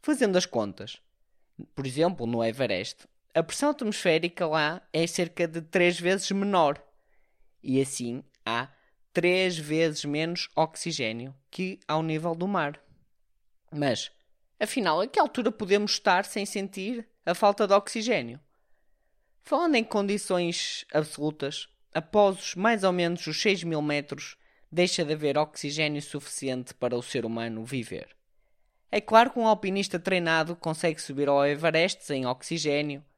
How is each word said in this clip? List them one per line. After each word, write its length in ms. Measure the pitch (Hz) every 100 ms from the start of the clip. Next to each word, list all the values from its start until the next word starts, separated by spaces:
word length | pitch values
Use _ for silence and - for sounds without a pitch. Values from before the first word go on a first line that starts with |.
Fazendo 340 | - 294 220 180
as 80 |
contas, 560 | 180 - 147 95 101 - _ _ _ _ _ - -
por 120 | - 135
exemplo, 400 | 127 165 180 117
no 180 | 120
Everest, 640 | 113 113 127 92 104 - - _ _
a 80 | -
pressão 280 | 165 - 294
atmosférica 760 | 294 226 208 190 160 175 - 170
lá 340 | 156 151 170 _
é 120 | 156 165
cerca 400 | - 175 - 170
de 120 | 165
três 380 | 160 190 175 175
vezes 320 | 175 190 -
menor 500 | 196 196 190 151 147 - _ _ _ _ _ _ _
e 200 | - 131
assim 420 | 135 - 120 123 - _ -
há 220 | 117 131 _ _ _ _
três 460 | - 170 180 185 170
vezes 460 | 147 156 165 151
menos 440 | 147 147 165 170 -
oxigênio 800 | - 156 - 175 151 113 113 127 135 _
que 300 | - 185 190 -
ao 120 | 156
nível 320 | 160 156 165
do 140 | 165 185
mar. 340 | 196 147 151 _ _ _ _ _ _ _ _ _
Mas, 400 | 151 143 113 - _ _ _ _ _
afinal, 400 | 214 - 185 160
a 80 | 220
que 100 | -
altura 320 | 302 - 220
podemos 400 | - 196 202 208
estar 320 | - - 180
sem 220 | 202 - 202
sentir 640 | 208 196 196 190 240 220 _ -
a 80 |
falta 320 | 180 208 202 208
de 80 |
oxigênio? 640 | 202 202 226 220 202 117 123 _ _ _ _ _ _ _ _ _ _
Falando 320 | - 294 339
em 80 | 269
condições 1040 | 233 214 202 208 - 180 175 170 - - -
absolutas, 760 | 151 151 - 151 147 139 151 - _ _
após 460 | 160 160 208 202 185
os 160 | -
mais 300 | 175 214 226
ou 80 | 190
menos 340 | 180 170 170 -
os 160 | 156
seis 220 | 220 196
mil 180 | 170 156
metros, 540 | 147 147 143 123 - - _ _ _
deixa 340 | 156 175 -
de 80 | 151
haver 240 | 151 151 139
oxigênio 640 | 151 - 143 147 151 147
suficiente 720 | 143 147 - - 135 127 123
para 240 | - 123 120
o 60 |
ser 220 | 120 131
humano 400 | 110 113 117 110
viver. 460 | 113 131 110 76 - _ _ _ _ _ _ _ _
É 80 | 214
claro 300 | - 220 247
que 100 | 254
um 60 | 226
alpinista 500 | 214 196 196 190 180
treinado 560 | 180 185 170 165 160
consegue 480 | 170 170 156 175 156
subir 260 | - 139 143
ao 160 | 143
Everest 600 | 143 147 165 160 175 -
sem 220 | - 139 127
oxigênio 760 | 127 - 165 151 143 147 143 147